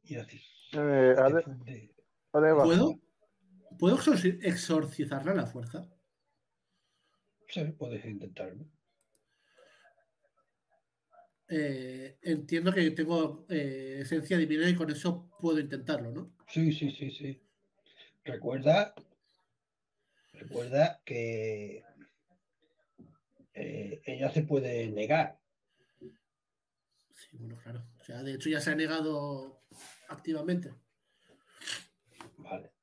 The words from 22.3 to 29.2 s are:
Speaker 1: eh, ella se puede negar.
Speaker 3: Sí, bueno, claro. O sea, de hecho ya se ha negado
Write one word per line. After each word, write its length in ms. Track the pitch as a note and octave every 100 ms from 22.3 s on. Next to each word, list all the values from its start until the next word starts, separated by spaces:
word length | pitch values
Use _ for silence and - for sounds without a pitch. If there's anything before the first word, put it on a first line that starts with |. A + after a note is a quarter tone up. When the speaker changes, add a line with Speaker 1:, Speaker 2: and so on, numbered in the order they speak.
| _ _ _ _ _ _ _ - _ _ _ _
Speaker 1:
eh, 480 | - - D3+ G2+ - -
ella 260 | B2+ C3+
se 120 | D#3
puede 460 | D3+ C#3+ B2 A#2+ A2
negar. 500 | G#2 A2 D#3+ - - _ _ _ _ _ _ - _ _ _ _ _ _ _ _ _ _
Speaker 3:
Sí, 260 | - - A#2+
bueno, 200 | A2+ A#2
claro. 240 | A2+ A#2+ - _
O 40 |
sea, 200 | - A#2+
de 100 | C3+
hecho 160 | C3 D#3
ya 100 | D#3
se 100 | C#3+
ha 40 | D3+
negado 880 | D#3 D#3+ D#3 D3